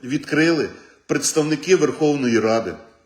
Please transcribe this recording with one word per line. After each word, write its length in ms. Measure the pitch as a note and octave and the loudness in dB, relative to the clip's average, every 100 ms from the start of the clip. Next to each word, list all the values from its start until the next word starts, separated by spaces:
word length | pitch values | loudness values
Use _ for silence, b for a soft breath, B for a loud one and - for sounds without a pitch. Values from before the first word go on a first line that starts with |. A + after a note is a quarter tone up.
відкрили 640 | B2 C#3+ - D3+ D#3+ D#3+ G2+ - B B _ | -6 -6 -4 0 2 2 -2 -8 B B _
представники 680 | - - D#3 D3+ D3+ E3+ F#3 | -4 0 0 0 -2 2 2
Верховної 640 | D3+ - D3+ C#3+ B2+ A2+ | 2 0 0 0 0 2
Ради 340 | A2 A2+ F#2 D#2+ - _ | 2 0 -2 -10 -18 _